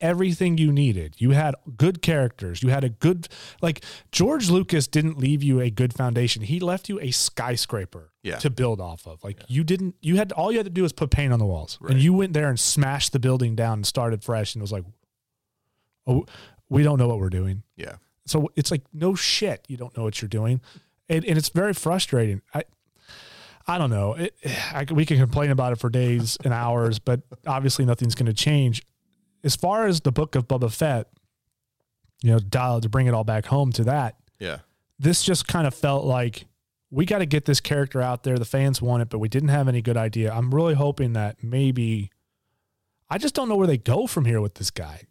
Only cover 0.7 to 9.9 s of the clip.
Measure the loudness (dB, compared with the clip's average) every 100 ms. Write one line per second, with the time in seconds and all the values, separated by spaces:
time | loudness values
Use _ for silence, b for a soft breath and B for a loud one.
0.7 | 4 2 0 -4 0 4 4 2 -2 -8
1.7 | 2 2 2 0 2 0 -2 -8 -2 0
2.7 | 2 0 0 2 2 -4 B B B -4
3.7 | -4 B B B 0 2 2 2 2 2
4.7 | 0 2 2 0 0 0 2 2 2 2
5.7 | 2 0 0 -2 0 0 -2 -4 -4 -2
6.7 | -4 -4 -6 -4 -2 -2 -4 -4 -4 -4
7.7 | -6 -8 -12 -20 _ -10 -4 -2 0 0
8.7 | -2 -6 -12 -16 -16 -14 -14 -6 -2 0
9.7 | 0 -2